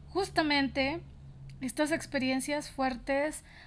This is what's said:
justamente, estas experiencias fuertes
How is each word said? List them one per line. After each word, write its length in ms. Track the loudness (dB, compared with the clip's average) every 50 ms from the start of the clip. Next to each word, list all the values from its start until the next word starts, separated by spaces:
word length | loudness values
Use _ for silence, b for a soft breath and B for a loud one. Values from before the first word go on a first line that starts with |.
| -16 -4
justamente, 880 | -2 -2 -2 2 2 2 4 6 4 4 4 2 2 2 2 2 0 -2 -6 -12 -16 -16 -16 -16 -16 -14 -14 -14 -10 -6
estas 300 | -6 -4 2 2 2 2
experiencias 800 | 2 0 -2 -2 0 0 2 2 2 2 0 0 -2 -2 -2 -4
fuertes 760 | -2 0 0 0 0 -2 -2 0 2 2 2 0 -2 -6 B B B B B